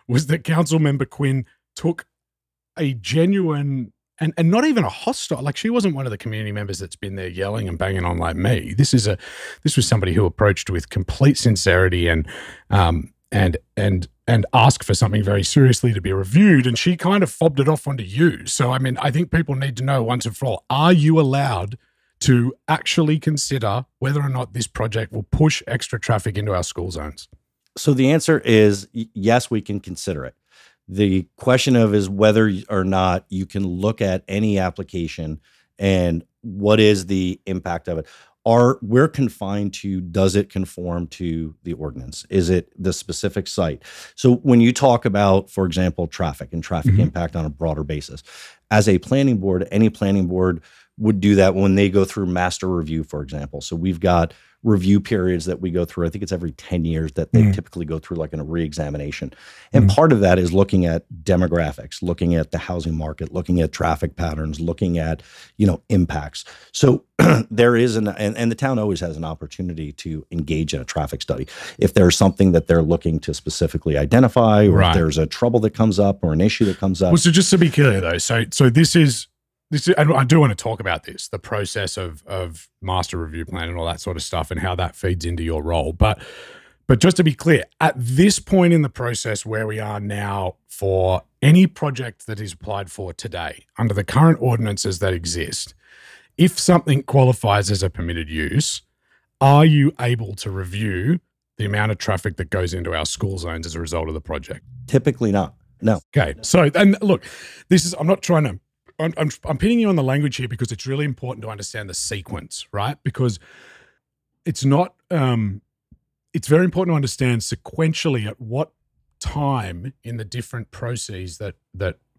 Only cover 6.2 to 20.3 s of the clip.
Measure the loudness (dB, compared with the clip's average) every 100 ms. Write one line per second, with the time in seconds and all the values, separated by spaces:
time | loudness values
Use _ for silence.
6.2 | -8 -8 -6 -6 -8 -8 -12 -12 -12 -10
7.2 | -10 -6 -4 -4 -6 -4 -2 -2 -2 -2
8.2 | -2 -2 0 0 -2 0 2 2 2 -4
9.2 | -8 -16 -16 -6 -2 0 2 0 2 2
10.2 | 0 2 2 2 -4 -6 -4 -6 -6 2
11.2 | 4 4 2 2 2 4 4 2 0 0
12.2 | -2 -10 -18 -20 _ 2 2 0 -6 _
13.2 | _ 0 0 -2 -8 -4 -2 -2 -4 _
14.2 | 0 0 4 4 4 4 -2 0 0 0
15.2 | 0 0 2 4 6 4 0 -2 -2 -4
16.2 | 0 4 6 6 4 0 -2 0 0 2
17.2 | 0 0 0 2 2 0 -4 -8 -6 2
18.2 | 2 2 -6 -2 0 0 -2 -2 -2 -2
19.2 | -2 -2 -2 -4 -6 -4 -2 -2 -2 -4
20.2 | -6